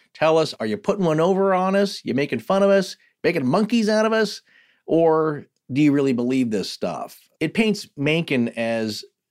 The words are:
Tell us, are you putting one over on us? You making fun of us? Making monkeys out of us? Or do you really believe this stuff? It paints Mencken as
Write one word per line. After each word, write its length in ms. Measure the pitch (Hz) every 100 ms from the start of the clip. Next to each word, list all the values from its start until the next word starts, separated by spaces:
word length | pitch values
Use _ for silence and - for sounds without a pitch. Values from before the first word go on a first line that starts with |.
| _
Tell 260 | - 160 160
us, 160 | 156 -
are 60 | 110
you 100 | 101
putting 280 | - 196
one 140 | 170 156
over 340 | 175 190 196
on 220 | 180 190
us? 260 | 196 202 -
You 100 | -
making 240 | 135 147 120
fun 240 | - 196
of 80 | 196
us? 260 | 196 190 - _ _
Making 200 | 160 170 127
monkeys 420 | 185 214 233 214
out 180 | 214 220
of 60 |
us? 300 | 220 208 - _ _ _ _ -
Or 600 | 165 165 160 156 147 - _ -
do 80 | 131
you 80 | 151
really 220 | 143 139
believe 380 | 120 123 131 120
this 200 | 104 90
stuff? 480 | - 90 67 - - _ -
It 140 | 160
paints 340 | 196 220 208 - 139
Mencken 540 | 147 165 165 131 117
as 540 | 117 117 113 110 107 - _ _